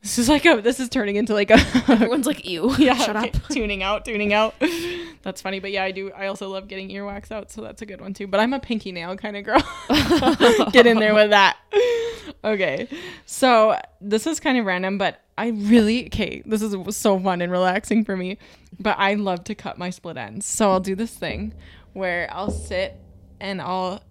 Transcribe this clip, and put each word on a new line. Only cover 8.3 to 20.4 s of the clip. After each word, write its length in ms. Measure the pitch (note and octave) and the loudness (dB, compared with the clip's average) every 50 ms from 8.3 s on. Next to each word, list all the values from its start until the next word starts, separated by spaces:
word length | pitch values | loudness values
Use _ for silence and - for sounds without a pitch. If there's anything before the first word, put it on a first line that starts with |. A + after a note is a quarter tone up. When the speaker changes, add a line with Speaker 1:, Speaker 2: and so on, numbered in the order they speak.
| F#3+ G3 | 0 2
Speaker 1:
I'm 120 | A3 A#3+ C4+ | 2 2 0
a 60 | C4+ | -4
pinky 320 | - - A#3+ G#3+ - G3+ | -4 -6 -6 -6 -6 -8
nail 240 | F#3 F3 E3 F3 F#3 | -10 -10 -10 -10 -10
kind 200 | G3+ - G#3+ G#3 | -10 -10 -10 -10
of 80 | G3+ G3+ | -8 -6
girl. 180 | G#3+ G#3+ C#4+ - - - - - - | 2 2 2 2 2 -8 -14 -4 -2
<laughs> 840 | B3+ D#4 C#4 A3 D#4 D4+ B3+ D4 D#4 - - A#3+ A#3 G#3+ - A3 G3 | 0 0 2 2 2 2 4 2 2 6 6 6 6 6 2 4 6
Get 140 | B3 A#3 A#3 | 6 8 8
in 100 | A#3 A3 | 6 4
there 160 | G#3+ G#3+ G#3+ | 4 4 6
with 160 | G#3+ G#3+ G#3 | 4 6 6
that. 260 | G#3 G3+ G3 F#3 - - _ _ - G4+ B4 B4 A#4 A#4 A4+ A#4 A4+ - - F4 - _ - | 6 6 6 6 2 -2 _ _ 0 2 2 2 0 0 -2 -6 -8 -12 -16 -18 -18 _ -4
Okay, 440 | G#3+ A3 G3+ F#3 D#3+ C3+ D#3 A#3 A#3+ C#4 E4+ F4+ F4+ - - _ | -4 -2 0 0 -2 -2 -4 -6 -8 -10 -14 -14 -16 -16 -18 _
so 540 | - - - - C4 A#3+ A3+ A3 A3 - - - - _ _ | -14 -4 0 2 4 6 6 6 4 2 0 -4 -10 _ _
this 260 | F3+ G3+ G3+ A3 - | -6 -2 -2 -2 -2
is 140 | D#4+ D#4 - | -2 -6 -2
kind 180 | - D#4 C4 B3 | 0 0 0 2
of 60 | A3+ | 0
random, 320 | G3 F#3 F3+ F#3 F#3+ G3 G3+ | 0 -2 -2 -2 -4 -2 -2
but 220 | G3 E3+ - - _ _ _ - | -2 -2 -4 -6 _ _ _ -6
I 100 | G3+ A#3+ | -4 -4
really, 580 | A#3 G#3 G3+ G#3 A3+ A#3+ G#3+ G#3 A3+ B3 - | -4 -2 2 6 6 6 6 6 0 -2 -4
okay, 360 | - - - G#3 - - - - | -6 -6 -6 -4 -4 -6 -10 -8
this 160 | - G#3+ G#3+ G#3+ | -4 -4 -2 -2
is 120 | A3 G3+ F#3+ F3 F#3+ G#3 | -4 -6 -6 -6 -8 -8
so 220 | - - A3 G3 F#3+ | -2 2 2 2 2
fun 200 | F3+ G3 F3+ F3 | 0 -2 -2 -2
and 120 | F3 F3 F3+ | -2 -2 0
relaxing 520 | F3+ F#3 F#3 F3+ G3+ - - A3 A3+ G#3+ | 0 0 0 0 -2 -2 0 0 0 0
for 120 | - G3 | -2 -4
me. 220 | F#3 F3+ F3+ G3 - - - - _ _ _ - - | -6 -6 -8 -10 -12 -16 -20 -20 _ _ _ -20 -6
But 160 | F#3 G#3+ G3 - | -2 -2 0 0
I 160 | G3+ G3 G3+ | 0 0 0
love 300 | G#3 G#3 G3 F3+ F3+ F#3 | 0 -2 -2 -4 -4 -6
to 100 | - G#3+ | -10 -12
cut 240 | - - G3 - - | -10 -10 -12 -10 -8
my 120 | F3 F3+ | -10 -10
split 260 | F3 - _ E3+ D#3+ | -10 -10 _ -14 -12
ends, 300 | C3+ A#2 G2+ G#2+ F#3+ | -12 -12 -12 -12 -10